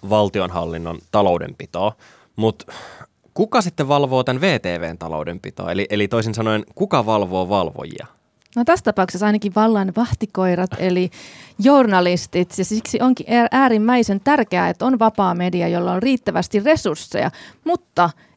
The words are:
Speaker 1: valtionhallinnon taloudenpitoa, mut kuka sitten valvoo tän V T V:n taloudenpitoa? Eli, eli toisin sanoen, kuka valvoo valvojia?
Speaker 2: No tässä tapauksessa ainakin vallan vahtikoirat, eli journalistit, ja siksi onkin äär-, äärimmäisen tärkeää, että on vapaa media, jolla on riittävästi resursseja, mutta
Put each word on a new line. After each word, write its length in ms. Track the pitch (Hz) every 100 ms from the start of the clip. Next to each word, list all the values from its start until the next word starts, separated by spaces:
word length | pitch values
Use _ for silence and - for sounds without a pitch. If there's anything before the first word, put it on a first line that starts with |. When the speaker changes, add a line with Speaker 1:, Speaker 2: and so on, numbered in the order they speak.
| 98
Speaker 1:
valtionhallinnon 880 | 107 101 98 90 90 82 82 85 80 -
taloudenpitoa, 840 | 107 98 87 82 - - 87 104 - - _ _ -
mut 260 | 110 - - - - - - _ _
kuka 260 | - 220 254
sitten 260 | 175 - 139
valvoo 360 | 143 135 131
tän 160 | 127 127
V 200 | 185 131
T 40 |
V:n 340 | 90 87 85 85
taloudenpitoa? 760 | 82 78 78 87 - - 90
Eli, 140 | 92 101
eli 180 | 104 101
toisin 260 | 117 110
sanoen, 300 | 107 110 107 -
kuka 320 | - 196 143 107
valvoo 420 | 107 92 92 90
valvojia? 580 | 101 82 73 78 - - _ _ _ _ 240
Speaker 2:
No 80 |
tässä 200 | 240 349
tapauksessa 420 | - 202 185 180 208
ainakin 260 | 214 208 208
vallan 360 | 220 214 190 208
vahtikoirat, 760 | 240 - 208 - 185 175 185 -
eli 320 | 185 180 180 - - - - -
journalistit, 1000 | 226 285 233 185 180 175 - 180 180 -
ja 60 |
siksi 360 | 185 214 - -
onkin 240 | 254 254 -
äär-, 220 | 240 233
äärimmäisen 680 | 262 262 220 220 247 220 196
tärkeää, 480 | 277 294 220 180 175
että 180 | - 247
on 120 | 247
vapaa 360 | 220 220 185
media, 340 | 175 180 175 170
jolla 240 | 175 180
on 100 | 185
riittävästi 580 | 247 254 - 165 175 208
resursseja, 680 | 233 320 196 151 - - - - - -
mutta 460 | 320 349 _ - 175 - _